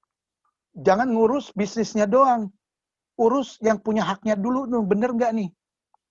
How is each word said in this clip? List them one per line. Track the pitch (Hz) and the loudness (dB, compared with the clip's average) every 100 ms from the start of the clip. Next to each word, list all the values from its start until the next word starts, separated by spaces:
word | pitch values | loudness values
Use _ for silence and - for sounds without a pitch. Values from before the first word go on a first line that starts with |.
| _ _ _ _ _ _ _ 175 | _ _ _ _ _ _ _ -2
Jangan | 143 196 262 | 2 2 2
ngurus | 226 226 277 - 196 | 2 2 0 -4 -6
bisnisnya | 208 226 208 220 | -4 -4 -4 0
doang. | 208 254 269 240 196 _ _ _ _ _ _ - | 2 4 4 2 -4 _ _ _ _ _ _ 0
Urus | 226 277 254 - | 2 2 -4 -4
yang | 220 208 | -2 -2
punya | 214 214 | -2 -2
haknya | 170 196 220 208 | -2 -4 -4 -2
dulu, | 220 254 254 | -2 -2 -2
tuh, | 240 | -2
bener | 196 202 247 233 | 0 0 0 -2
nggak | 233 | -2
nih? | 226 185 _ _ _ _ _ _ | -2 -6 _ _ _ _ _ _